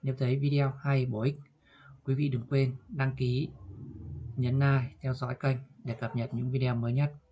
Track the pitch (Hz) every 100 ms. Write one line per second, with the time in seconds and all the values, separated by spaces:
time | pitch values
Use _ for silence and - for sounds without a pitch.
0 | 139 131 127 135 139 143 139 135 139 135
1 | 127 107 120 147 - _ _ - - -
2 | - 135 147 127 - 135 131 127 - 170
3 | 135 131 127 127 156 - - - - -
4 | - - - - 123 135 139 139 127 -
5 | 131 127 123 127 139 127 - - - 117
6 | 117 120 117 117 127 127 127 117 117 127
7 | 147 - _